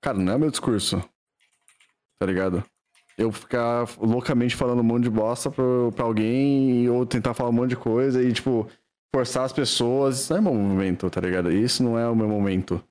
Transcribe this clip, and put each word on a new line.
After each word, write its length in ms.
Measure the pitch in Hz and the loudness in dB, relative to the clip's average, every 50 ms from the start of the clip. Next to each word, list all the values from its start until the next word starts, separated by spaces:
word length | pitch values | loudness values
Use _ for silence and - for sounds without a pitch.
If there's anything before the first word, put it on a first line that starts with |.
Cara, 160 | - 147 123 | -4 -4 -2
não 160 | 95 92 90 107 | 0 0 0 2
é 40 | |
meu 120 | 135 156 156 | 2 0 0
discurso, 480 | 143 - - 131 113 101 95 - - 92 92 - _ _ _ _ _ _ _ _ _ _ _ _ _ _ _ _ _ _ _ _ _ _ | -2 -2 -2 0 0 0 -2 -2 -4 -4 -6 -8 _ _ _ _ _ _ _ _ _ _ _ _ _ _ _ _ _ _ _ _ _ _
tá 60 | - | -2
ligado? 380 | 95 95 90 95 95 92 87 104 _ _ _ _ _ _ _ _ _ _ | -2 0 0 0 0 -2 -4 -6 _ _ _ _ _ _ _ _ _ _
Eu 160 | - 113 113 107 | -2 -2 -2 -2
ficar 520 | - - - - 123 120 120 120 120 120 113 - - | -6 -10 -6 -4 -2 0 0 0 -2 -2 -4 -6 -4
loucamente 560 | 113 113 117 123 - - 147 120 123 123 - | 0 0 0 0 0 0 0 0 0 0 0
falando 240 | - 139 123 123 123 | -2 -2 0 2 2
um 40 | 117 | 2
monte 200 | 113 117 120 120 | 2 2 2 0
de 60 | 123 | 0
bosta 420 | 107 110 107 110 120 123 - 139 | 0 0 0 0 -2 -4 -6 -6
pro, 400 | 127 - 131 127 127 123 123 120 104 | -2 0 0 2 2 2 0 0 -2
pra 120 | - 123 | -2 -2
alguém 760 | 117 113 107 110 113 120 131 139 143 139 139 135 131 123 120 120 | -2 0 0 0 0 0 2 2 2 2 2 2 2 2 2 4
e, 60 | 123 | 2
ou 160 | 120 123 127 | 2 2 0
tentar 280 | 120 - 123 101 127 117 | 0 -2 -2 -2 -2 -4
falar 160 | - 131 120 | -2 -2 0
um 40 | 117 | 2
monte 180 | 117 123 127 | 2 2 0
de 40 | 123 | -2
coisa 480 | 120 - 120 110 120 131 139 127 127 127 | -2 -2 0 0 2 2 2 2 2 2
e, 80 | 127 | 2
tipo, 340 | 113 - - 135 127 113 107 110 - _ _ _ _ _ _ _ - | 0 0 0 0 0 0 0 -4 -8 _ _ _ _ _ _ _ -2
forçar 300 | 135 123 120 - 131 127 | -2 -2 0 -2 -2 -2
as 80 | 131 | -2
pessoas, 720 | - - 139 - - - 123 117 127 135 139 135 131 131 | -2 -2 -2 -2 0 0 0 0 2 2 2 2 0 -2
isso 100 | - - | -2 -2
não 60 | 160 | 0
é 40 | 190 | 2
meu 120 | 214 185 135 | 2 2 2
movimento, 560 | 107 101 98 98 95 98 95 92 92 - 92 | 2 2 2 2 2 0 0 -2 -2 -2 -4
tá 100 | - 92 | -2 -2
ligado? 320 | 87 92 90 92 87 87 | -2 0 0 0 0 2
Isso 320 | 82 98 110 123 - - 131 | 2 2 2 0 0 0 0
não 160 | 120 117 117 | 0 2 0
é 80 | 117 | 0
o 80 | 117 117 | 0 2
meu 140 | 113 110 107 | 2 0 0
momento. 520 | 107 104 101 98 95 92 95 - 92 90 - _ | 0 0 0 0 0 -2 -2 -2 -6 -6 -6 _